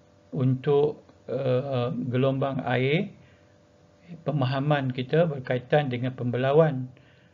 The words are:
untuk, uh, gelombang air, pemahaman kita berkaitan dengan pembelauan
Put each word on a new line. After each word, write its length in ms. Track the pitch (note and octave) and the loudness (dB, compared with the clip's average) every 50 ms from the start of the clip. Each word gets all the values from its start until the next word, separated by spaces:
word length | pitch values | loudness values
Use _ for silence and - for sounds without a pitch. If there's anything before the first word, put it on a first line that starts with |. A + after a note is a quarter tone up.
| _ _ _ _ _ _ - | _ _ _ _ _ _ -4
untuk, 720 | D#3+ B2+ C3 C3 B2+ - D3+ C#3+ C#3+ D3 D3+ D3+ - - - _ _ _ - | 0 0 2 0 0 0 2 4 4 4 2 0 -4 -12 -20 _ _ _ -8
uh, 600 | A#2 B2+ C3+ C3 B2+ B2+ B2+ C#3 C3+ B2 A#2+ B2 - A#2+ - B2+ | -6 -4 -2 0 0 0 0 -2 -2 -2 -2 -2 -4 -4 -4 -2
gelombang 540 | A#2+ B2+ C3 C3+ C3+ C3+ C3+ C#3 C3+ - - - | 0 0 2 2 2 0 -2 -2 -4 -4 -4 -2
air, 460 | B2 B2 B2+ C3+ C#3+ F3 G#3 - - - - - - _ _ _ _ _ _ _ _ _ _ _ _ _ _ - F3 - - - | 0 0 2 2 2 0 -2 -4 -8 -14 -20 -20 -20 _ _ _ _ _ _ _ _ _ _ _ _ _ _ -20 -20 -8 -6 -4
pemahaman 640 | C#3+ D3+ C3 B2+ C3+ C3+ C#3 D3 D3+ C#3+ C3+ C3 | -2 0 0 0 0 0 0 2 0 2 0 -2
kita 380 | B2+ - B2+ B2+ - D#3 F3 E3+ | -4 -4 -4 0 2 2 2 2
berkaitan 580 | C#3+ C3+ B2+ - B2+ B2+ B2+ - - D3 D3 C3+ | 0 -4 -4 -4 -4 -4 -2 2 2 2 2 0
dengan 240 | A#2+ A#2+ B2 C3 B2+ - | -2 -4 -4 -4 -4 -4
pembelauan 720 | B2 B2 A#2 A#2+ B2+ C3+ C#3+ D#3 E3 D#3 C3+ B2+ B2+ B2+ - - - - - _ _ _ | -4 -2 -2 0 0 4 4 4 4 4 2 -2 -6 -8 -12 -18 -20 -20 -20 _ _ _